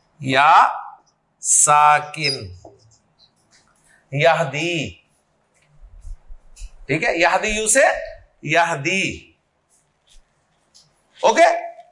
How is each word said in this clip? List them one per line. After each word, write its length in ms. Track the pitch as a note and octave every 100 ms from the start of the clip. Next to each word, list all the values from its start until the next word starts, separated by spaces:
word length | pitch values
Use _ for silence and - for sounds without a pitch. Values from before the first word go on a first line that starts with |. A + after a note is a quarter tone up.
| _ _
یا 460 | C3 C3 D3+ F#3+ C#4 - - - _ _ _ _
ساکن، 1120 | - - D3+ D3 D3 D3 - D#3 C#3+ C3 G2+ - - _ _ _ _ _ _ _ _ _ _ _ _ _ _
یہدی۔ 920 | C#3 E3 D#3+ C#3+ C#3+ E3+ E3+ G#2+ - _ _ _ _ _ _ _ _ - - - - - - _ - - - -
ٹھیک 180 | D#3
ہے، 120 | - E3
یہدی 320 | E3+ F#3 G#3+
یو 180 | G#3+ A3
سے 120 | C4+ D#4+ - - - _ _
یہدی۔ 880 | D3+ E3 E3+ D3+ D#3 F#3+ D3 E2 - _ _ _ _ _ _ _ _ - _ _ _ _ _ _ _ _ _ -
اوکے، 220 | G#3 D#4+ E4+ - - - -